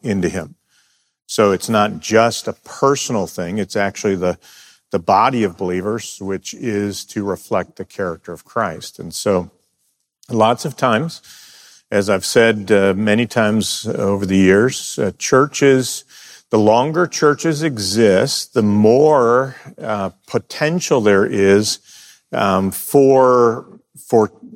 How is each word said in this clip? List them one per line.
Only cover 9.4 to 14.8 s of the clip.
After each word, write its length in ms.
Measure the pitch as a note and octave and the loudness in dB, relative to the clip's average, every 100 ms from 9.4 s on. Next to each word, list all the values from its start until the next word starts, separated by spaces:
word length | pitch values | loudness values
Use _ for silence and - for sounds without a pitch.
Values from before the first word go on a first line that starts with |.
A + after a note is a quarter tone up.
| F2 _ _ _ _ _ _ _ - | -2 _ _ _ _ _ _ _ -8
lots 340 | A#2+ A2 B2 D#3 | 0 0 0 -6
of 100 | - | -4
times, 460 | C3 A2+ E3 - - - - - - _ _ | -2 0 -4 -10 -20 -20 -20 -20 -20 _ _
as 180 | G2+ G2+ | -4 0
I've 160 | F#2+ - | -2 0
said, 460 | A#2+ A2+ G#2+ G2 | 2 2 2 0
uh, 240 | G2+ G2 F#2+ | 2 2 0
many 300 | G#2+ G#2+ A#2 | 0 0 0
times 580 | A#2+ G#2+ A2 F#2 - A2 | 0 0 0 -2 -6 -8
over 400 | - G2 G2+ G2 | -4 -2 -2 0
the 120 | F#2+ | 4
years, 600 | F#2+ G2 B2 - | 4 4 2 -2